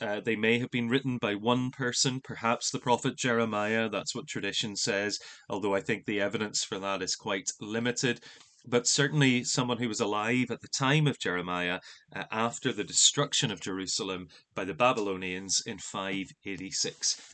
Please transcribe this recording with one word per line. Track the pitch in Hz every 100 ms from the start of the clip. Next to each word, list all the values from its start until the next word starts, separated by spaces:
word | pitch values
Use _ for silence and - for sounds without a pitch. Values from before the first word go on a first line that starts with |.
uh, | 113 104
they | 113 110
may | 110 120
have | 123
been | 123 117
written | 135 135 120
by | 107 101
one | 110 123 127
person, | - 127 - 139 127
perhaps | - - 113 117 -
the | -
prophet | 127 120 123 -
Jeremiah. | 127 117 113 104 104 110 113
That's | 101 82
what | 120 78
tradition | - 98 - 110 98
says, | - 98 104 101 - - -
although | 101 101
I | 98
think | 107 104 110
the | 101
evidence | 101 101 104 - -
for | 98
that | 98 95
is | 92 -
quite | 107 98 - -
limited. | 104 113 123 120 131 120 - - - _ 120
But | 120 -
certainly | - 139 151 131 123 120
someone | - 123 117
who | 120
was | 107
alive | 104 104 110 127 120
at | 113
the | -
time | - 135 151 147
of | 113
Jeremiah, | 95 87 90 90 87 92 - - _
uh, | 98 98
after | 110 117 - 131
the | 101
destruction | 90 - - - 92 - 117
of | 95
Jerusalem | 104 95 92 - 98 92 85 - _
by | - 92
the |
Babylonians | 87 123 120 101 92 92 92 98 - 113
in | 101
five | - 104 98 98 87 -
eighty-six | 101 90 95 - 101 - - - -